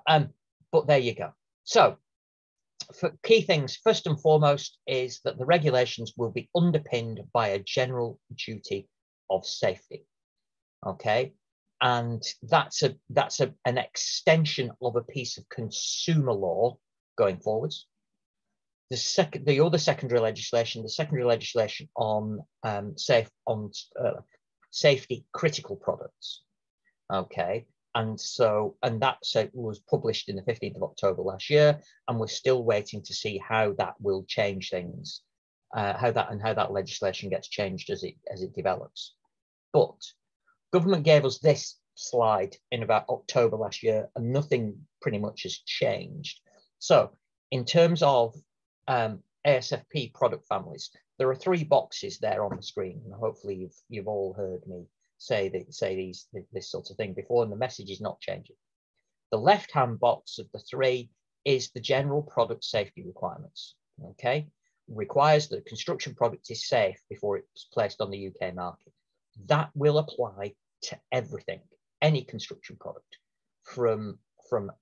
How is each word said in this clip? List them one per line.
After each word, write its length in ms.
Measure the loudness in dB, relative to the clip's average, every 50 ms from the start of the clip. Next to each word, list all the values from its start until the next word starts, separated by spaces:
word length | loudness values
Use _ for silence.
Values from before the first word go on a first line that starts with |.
| 2
Um, 240 | 4 4 4 4 0 -6 _ _ _ _ _ _ _
but 140 | 2 2 4
there 120 | 6 4 4
you 160 | 4 2 -2
go. 160 | -4 -6 -8 -10 _ _ _ _ _ _
So, 340 | 2 6 8 8 6 6 0 _ _ _ _ _ _ _ _ _ _ _ _ _ _ _ -18 -18 -18 -8
for 200 | -4 -4 -4 -4 -2 4
key 180 | 6 6 6
things, 380 | 6 4 2 2 2 -2 -4 0
first 260 | 2 2 2 2 2
and 120 | -2 -2 2
foremost, 600 | 4 6 6 6 6 6 4 2 -2 -8 -14 _ _
is 360 | -2 -2 -2 -2 -2 -6 -8 -6
that 140 | -6 -6
the 80 | -2 2
regulations 680 | 4 4 4 4 4 4 4 2 2 -2 -6 -10 -8 -6
will 140 | -4 -4 -4
be 180 | -4 -6 -6 -2 0
underpinned 680 | 2 4 4 4 2 0 -2 -4 -4 -2 -4 -8 -10 -8 -2
by 180 | 0 0 2 2
a 100 | 0 -2
general 600 | -4 -2 0 0 0 0 0 -2 -4 -4 -6 -10 _ -16 -14
duty 540 | -12 -10 -10 -10 -10 -8 -6 -6 -6 -8 _ _ _ _ _ _ _ _ -2
of 160 | -2 -2 -2
safety. 600 | -4 -6 -2 -2 -2 -2 -2 _ -16 -18 -18 _ _ _ _ _ _ _ _ _ _ _ _ _ _ _ _ -8
Okay, 480 | -8 -8 -4 0 2 2 2 0 -2 -6 _ _ _ _ _ _ _ _ 0
and 420 | 2 2 2 2 0 -2 -4 -6 -6 -10 -10 -12
that's 420 | -2 2 4 4 4 2 0 0 0
a, 120 | 0 0 -4 _ -4
that's 300 | 0 0 0 0 0 -2
a, 140 | -2 -2 -2 _ -4
an 140 | -2 -2
extension 920 | -2 -2 -4 -6 -8 -6 -6 -6 0 4 4 6 6 4 2 0 -2 -4 -6 -6 -6
of 160 | -4 -2 -2
a 40 | -2
piece 360 | -2 -4 -6 -10 -8 -8 -10
of 100 | -12 -14
consumer 840 | -14 -10 -8 -8 -8 -6 -6 -6 -4 -4 -2 0 2 2 2 2 2 0
law 440 | 0 0 0 0 2 0 0 0 -4 _ _ _ _ _ _ _
going 200 | 2 2 2 2
forwards. 500 | 0 -2 -2 -2 0 -2 -4 -6 -10 -14 _ _ _ _ _ _ _ _ _ _ _ _ _ _ _ _ _ _ _ _ -10
The 80 | -6
second, 480 | -6 -4 0 2 2 0 0 -2 -2 0
the 160 | 4 4 6
other 160 | 6 4 4
secondary 420 | 2 2 2 0 0 0 2 2 2
legislation, 640 | 2 2 0 -4 -4 0 0 2 2 0 -4 -8 -8
the 60 | -6
secondary 340 | -6 -6 -4 -2 -2 0 2
legislation 640 | 2 2 2 0 0 0 2 0 0 -2 -8 -14 -8 -4
on, 460 | -2 0 0 0 0 0 -2 -4 -6 -8 -12 _ _ -6
um, 340 | -4 -4 -4 -4 -6 -8
safe, 320 | -4 2 4 4 4 4 2 _ _ -4
on, 260 | -4 -4 -4 -6 -8 -10 -14 -16 -12 -6
uh, 220 | -4 -2 -2 -2 -4 -8 _ _ _ _ _ _ _ _ _
safety 520 | -2 2 4 4 4 4 0 -4 -8 -8 -8 _
critical 460 | -4 -2 -2 0 -2 -2 -8 -10 -12
products. 640 | -6 -4 -4 -4 -4 -6 -14 _ _ -16 -16 -16 -16 _ _ _ _ _ _ _ _ _ _ _ _ _ -4 -4
Okay, 520 | -4 -4 -4 -4 -4 -2 -2 -2 -4 -6 _ _ _ _ _ -4
and 240 | -2 -2 -2 -4 -6
so, 560 | -8 -6 0 2 4 4 4 2 0 -2 -4 _ -2
and 180 | -2 0 0 0
that, 160 | 0 0 -2 -4
so, 240 | -2 0 0 0 -2 -4
was 260 | -8 -8 -8 -8 -10
published 480 | _ -2 -2 0 0 -2 -2 -2 -4
in 80 | -8 -10
the 80 | -6 -4
fifteenth 320 | -4 -4 -4 -6 -8 -6
of 80 | -6 -8
October 380 | -8 -4 -2 0 0 0 0
last 280 | -2 -4 -6 -6 -2 2
year, 300 | 6 6 8 6 6 4 -2 _ _ _ _ -4
and 100 | -4 -2
we're 80 | -4
still 340 | -4 -6 -2 2 2 2 2
waiting 400 | 4 2 2 2 0 -4 -8 -12 -10
to 100 | -10 -8
see 240 | -6 -6 -6 -6
how 340 | -6 -6 -2 0 2 2 2 0
that 160 | 0 -2 -4 -4 -4
will 240 | -2 -2 -2 -2 -2
change 420 | -4 -2 0 0 0 -2 -4 -6 -6
things, 520 | -6 -6 -6 -8 -10 -12 -12 -14 -14 -16 _ _ _ _ _ _ _ _ _ _ -6
uh, 200 | -2 -2 -2 -2
how 180 | 0 0 0
that, 180 | 0 0 -2 -2
and 120 | -4 -4
how 120 | -4 -2 0
that 200 | 0 0 0 -2
legislation 560 | -4 -4 -6 -6 -4 -4 -4 -4 -4 -6 -6
gets 180 | -6 -6 -6
changed 420 | -6 -6 -4 -4 -4 -4 -6 -8 -8
as 140 | -8 -6 -8
it, 120 | -8 -12 _ -12 -12
as 120 | -10 -8
it 120 | -8 -8 -6
develops. 640 | -2 -2 -2 -2 -2 -6 -12 _ -16 -16 -16 -18 _ _ _ _ _ _ _ _ _ _ _
But 240 | 4 4 4 4 0 _ -20 -20 -20 _ _ _ _ _ _ _ _ _ _ _
government 320 | 2 4 4 4 2 4 6
gave 200 | 8 8 8 8
us 140 | 4 0
this 400 | 2 4 4 4 4 0 -10 -14 _ _ _ _
slide 640 | -16 -8 -2 2 4 4 6 4 4 2 -2 -6 -10 _ -6
in 100 | -6 -2
about 240 | 2 2 2 2 2
October 500 | 0 -4 -6 -4 0 2 4 4 4 4
last 260 | 0 -4 -4 -6 -2 0
year, 260 | 2 2 2 0 -4 -6
and 180 | -6 -2 0 0
nothing 420 | 0 0 0 0 0 0 -2 -6 -10 -16 -20 _ _ -4
pretty 160 | -4 -2 -2
much 240 | -4 -6 -6 -8 -10
has 160 | -10 -10 -10
changed. 800 | _ -8 -4 -2 0 0 0 -2 -6 -10 -12 -12 -12 -14 -14 -16 _ _ _ _ _ _ _ _
So 320 | 2 6 6 6 6 4 -2 _ _ _ _ _ _ -6
in 120 | -6 -4 -2
terms 380 | 2 6 6 6 6 6 4
of, 340 | 4 4 4 4 2 2 -2 -8 -20 _ _ _ _ _ _ _ _
um, 320 | -2 0 0 0 -2 -4 -8 -14 _ _ _ 2
A 120 | 2 2
S 140 | 2 0 -2
F 160 | -6 -6 -6 _
P 180 | -6 -6 -6 -6 -2
product 320 | 0 0 0 0 -2 -6
families, 420 | -4 -4 -4 -6 -8 -14 -14 -16 -16 _ _ _ _ _ -2
there 100 | 0 0
are 60 | 0
three 280 | 0 0 0 0 0 2
boxes 540 | 4 4 2 2 0 -6 -10 -10 -10 -6
there 260 | -4 -2 -2 0 0 -2
on 120 | -4 -6
the 80 | -8 -12
screen, 400 | -10 -8 -6 -6 -6 -8 -12 -16
and 80 | -16 -10
hopefully 400 | -6 -6 -6 -6 -6 -8 -10 -8
you've, 240 | -8 -10 -12 -14 _ _
you've 200 | -14 -12 -10 -6
all 260 | -4 -4 -4 -4 -4 -4
heard 320 | -6 -6 -6 -8 -8 -12
me 200 | -12 -14 -14 -16 -18 _ _ _ _ _ -14
say 280 | -6 -2 -2 0 0 -2
that, 220 | -4 -6 -8 -10
say 240 | -8 -6 -4 -4 -4
these, 300 | -4 -6 -8 -10 -16 -18 _ -16
th-, 140 | -16 -14 _
this 200 | -12 -12 -10 -10
sort 180 | -10 -12 -12 -10
of 80 | -10
thing 160 | -10 -8 -8 -8
before, 300 | -10 -6 -2 0 0 0
and 80 | 0
the 40 | -2
message 360 | -4 -6 -6 -6 -10 -12 -12
is 100 | -10 -8
not 180 | -8 -8 -8 -8
changing. 360 | -8 -8 -8 -8 -10 -16 -20 _ _ _ _ _ _ _ _ _ _ _ _ _ _ _
The 60 | -2
left-hand 640 | 2 4 4 4 4 2 -2 0 0 2 2 0 2
box 400 | 2 2 2 0 -4 -12 -14 -14
of 80 | -14 -14 -14
the 60 | -16
three 520 | -14 -8 -4 0 2 2 2 0 -2 -8 _ _ _ _ _ _ 0
is 240 | 0 0 0 0 -4
the 100 | -10 -6
general 440 | -2 0 2 2 2 0 0 -2 -4
product 400 | -2 0 0 0 0 -2 -6 -6
safety 400 | -4 -2 -2 -2 -4 -6 -14 -14
requirements, 680 | -14 -10 -8 -8 -8 -8 -10 -16 -18 _ -20 -20 -20 -20 _ _ _ _ -20 -18
okay? 440 | -18 -12 -6 -2 -2 -2 -2 -2 -6 _ _ _ _ _ _ _ -14
Requires 600 | -10 -8 -6 -2 2 4 6 6 6 4 4 0
that 100 | -6 -10
a 100 | -10 -10
construction 460 | -12 -8 -6 -4 -4 -4 -6 -8 -4
product 340 | 0 0 0 -2 -4 -12 -12
is 180 | -10 -10 -4
safe 320 | 0 2 2 2 2 0 -4 _ -16
before 260 | -12 -6 -4 -4 -4
it's 300 | -4 -6 _ _ -20 -20 -6
placed 300 | -2 -2 -2 -2 -2 -4
on 80 | -6 -6
the 80 | -6
U 160 | -8 -10 -12 -10 -8
K 120 | -8 -8
market. 400 | -6 -6 -8 -8 -10 -14 _ _ _ _ _ _ _ _ _ _ _ -6 -2
That 240 | 2 2 2 0 -2 -2
will 240 | 2 2 4 4 4
apply 560 | 2 0 -2 -4 -4 -4 -6 -8 -10 -10 -10 _ _ _ _ _ -14
to 160 | -14 -14 -16 _ -6 -4
everything, 480 | -4 -4 -4 -8 -10 -10 -10 -12 -12 -14 _ _ _ _ _ _ 0
any 220 | 2 4 4 2 0
construction 520 | -4 -10 -12 -12 -12 -14 -16 -18 -20 -18
product, 400 | -16 -14 -14 -14 -16 -18 _ -20 -20 _ _ _ _ _ _ _ _ _
from, 560 | -12 -4 0 2 2 2 0 -4 -8 -10 -12 _ _ _ _ _ -4
from 200 | -4 -4 -4 -6 -10 _